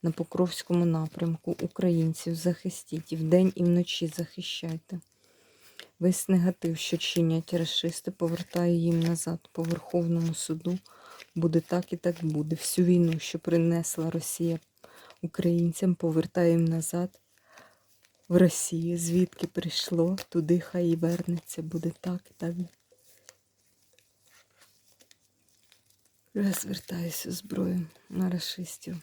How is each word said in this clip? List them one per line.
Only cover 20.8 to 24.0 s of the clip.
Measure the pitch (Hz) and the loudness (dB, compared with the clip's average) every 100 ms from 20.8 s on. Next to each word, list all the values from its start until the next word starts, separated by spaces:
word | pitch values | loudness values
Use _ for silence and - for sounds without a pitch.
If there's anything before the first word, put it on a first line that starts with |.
| 175 | 2
і | 165 | 2
вернеться. | 165 175 180 175 - - | 0 -2 -2 -4 -6 -10
Буде | 160 165 165 165 | -6 -4 -4 -6
так | 185 180 - | -6 -8 -8
і | _ | _
так. | 170 170 175 _ _ _ _ _ - _ _ _ _ _ _ _ | -6 -4 -8 _ _ _ _ _ -20 _ _ _ _ _ _ _